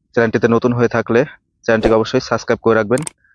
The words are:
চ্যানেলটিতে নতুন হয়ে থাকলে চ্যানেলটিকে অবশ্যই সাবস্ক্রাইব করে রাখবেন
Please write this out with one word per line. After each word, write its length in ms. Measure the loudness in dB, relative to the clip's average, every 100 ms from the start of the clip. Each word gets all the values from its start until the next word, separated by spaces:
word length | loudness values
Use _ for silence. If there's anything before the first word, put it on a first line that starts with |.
| _
চ্যানেলটিতে 340 | -2 0 0 2
নতুন 240 | 2 0
হয়ে 200 | 0 0 -2
থাকলে 260 | 0 0 0 -6 _ _
চ্যানেলটিকে 320 | -2 0 2 2
অবশ্যই 240 | 0 -4 -2
সাবস্ক্রাইব 300 | -4 -2 -2 0
করে 100 | 0
রাখবেন 260 | 0 -4 -4 -16 _